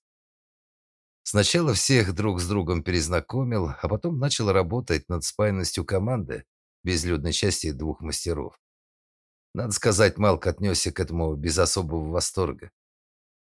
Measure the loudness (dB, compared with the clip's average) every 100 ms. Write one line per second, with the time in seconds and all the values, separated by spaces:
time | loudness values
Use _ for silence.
0 | _ _ _ _ _ _ _ _ _ _
1 | _ _ -2 2 4 4 2 2 4 4
2 | 4 0 0 0 0 0 0 0 0 0
3 | 0 -2 -2 -4 -2 0 -2 -4 -4 -2
4 | -2 -2 -2 0 2 2 2 -2 0 -2
5 | 0 -4 -4 0 0 2 -2 -4 -2 -2
6 | 0 -2 -4 -8 -10 _ _ _ -2 0
7 | 0 0 0 0 0 0 -4 -4 -6 -6
8 | -6 -6 -4 -4 -6 -12 _ _ _ _
9 | _ _ _ _ _ -6 -4 0 2 6
10 | 4 4 2 2 0 -2 0 0 -2 -4
11 | -4 -2 -2 -2 -2 2 2 2 -2 -4
12 | -2 -2 -2 -2 -2 -4 -14 _ _ _
13 | _ _ _ _